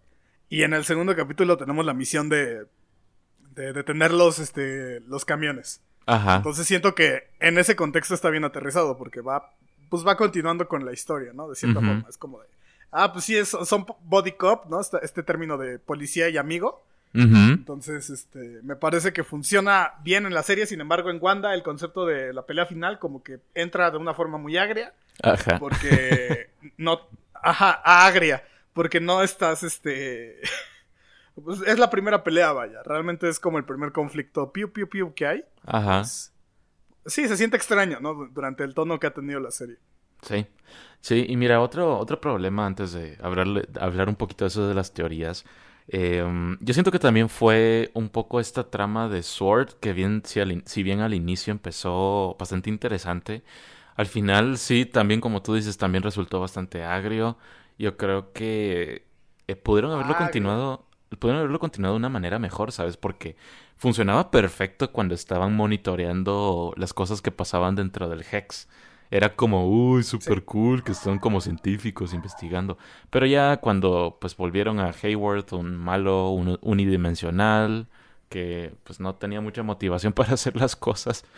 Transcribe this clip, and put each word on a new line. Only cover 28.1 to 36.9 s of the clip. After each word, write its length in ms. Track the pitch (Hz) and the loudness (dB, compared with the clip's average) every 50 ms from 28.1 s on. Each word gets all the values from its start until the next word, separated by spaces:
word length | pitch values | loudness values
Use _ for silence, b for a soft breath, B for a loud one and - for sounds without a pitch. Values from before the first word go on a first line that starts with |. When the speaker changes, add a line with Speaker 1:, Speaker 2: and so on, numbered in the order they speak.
| 180 185 170 156 139 127 b b b b b _ _ | 8 6 4 4 2 0 b b b b b _ _
Speaker 1:
Porque 260 | 165 165 160 165 175 | -2 -2 0 0 0
no 220 | 165 175 180 185 190 | 2 2 2 4 2
estás, 400 | 185 - - 190 165 160 156 - | 2 2 0 0 0 0 0 -2
este, 760 | 165 - - - 151 139 135 143 135 127 117 117 113 - - - B B B B B B B B B B | -6 -6 -6 -6 -6 -6 -4 -6 -6 -8 -10 -12 -14 -14 -10 -8 B B B B B B B B B B
<laughs> 500 | B B B B B B B B - 147 | B B B B B B B B -14 -10
pues 180 | 156 185 196 190 | -8 -8 -2 0
es 120 | 190 214 226 | 2 4 6
la 100 | 240 226 | 6 4
primera 340 | - 196 196 208 208 202 156 | 4 2 2 2 2 2 2
pelea, 300 | 175 160 170 175 160 147 | 2 4 4 4 4 4
vaya. 300 | 131 120 104 113 110 - | 0 -4 -8 -10 -12 -8
Realmente 460 | - 147 156 160 175 170 156 - 170 | -6 -4 -4 -4 -4 -4 -2 -2 -2
es 100 | 160 - | -2 -2
como 160 | - 180 160 | -2 -2 -2
el 80 | 156 135 | -2 -2
primer 280 | 143 135 135 147 147 143 | -4 -6 -6 -6 -4 -2
conflicto 600 | 160 151 143 - 151 139 - - 156 143 135 - | -4 -4 -4 -4 -8 -10 -6 -6 -6 -6 -4 -6
piu, 180 | 185 208 196 | -8 -8 -8
piu, 160 | - 214 202 | -6 -8 -8
piu 280 | 185 - 196 190 170 151 | -6 -6 -6 -6 -6 -6
que 120 | - 151 | -4 -2
hay. 180 | 143 165 247 339 _ _ _ - | -2 -2 -4 -6 _ _ _ -8
Speaker 2:
Ajá. 360 | - - 113 104 101 95 95 101 | -4 -2 0 2 2 2 2 0
Speaker 1:
Es-, 320 | 120 - - - - _ _ _ _ _ _ _ _ _ _ _ _ | -2 -6 -10 -12 -16 _ _ _ _ _ _ _ _ _ _ _ _